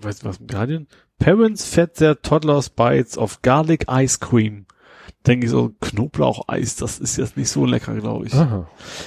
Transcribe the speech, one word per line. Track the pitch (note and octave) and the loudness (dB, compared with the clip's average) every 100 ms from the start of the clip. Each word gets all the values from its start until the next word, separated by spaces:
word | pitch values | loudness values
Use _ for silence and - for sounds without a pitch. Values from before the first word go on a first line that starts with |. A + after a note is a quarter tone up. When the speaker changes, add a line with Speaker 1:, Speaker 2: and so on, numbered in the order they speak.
Speaker 1:
weißt | G2+ G2+ | -10 -8
du | G2+ | -10
was, | G2 | -12
im | A2+ | -10
Guardian? | G2 A#2+ D#3+ D3 _ _ - | -6 -4 -6 -10 _ _ 0
Parents | D3+ G3+ A3+ G#3+ - | 4 6 4 0 -2
fed | - E3+ - | 2 2 4
their | D#3 D3 | 2 2
toddlers | - C#3+ D3+ C#3+ - | 0 0 2 0 0
bites | - A#2+ C3+ B2+ - | 0 2 2 0 -4
of | G#2+ - | -6 -2
garlic | B2 C3+ D#3 D#3+ - | 2 2 2 0 0
ice | C3 C3+ - | 2 2 0
cream. | - A#2+ G#2+ G#2 G2 _ _ - - _ - | 0 2 2 -4 -16 _ _ -20 -20 _ 0
Denke | B2 A#2 | 2 2
ich | |
so, | B2+ A#2+ - | 0 0 -4
Knoblaucheis, | - G2+ C#3 - C3+ - - - A#2 - | -6 -4 -4 0 0 0 -4 -4 -4 -6
das | B2 - | -8 -8
ist | - - | -6 -4
jetzt | B2 - | -6 -4
nicht | B2+ | -4
so | C#3+ C3 | -2 0
lecker, | A#2+ - A2 | 0 -4 -8
glaub | A2 A2+ G#2+ | -6 -8 -2
ich. | |
Speaker 2:
Aha. | B2+ D3+ G2+ E2 - - - | 2 2 0 -8 -16 -18 -16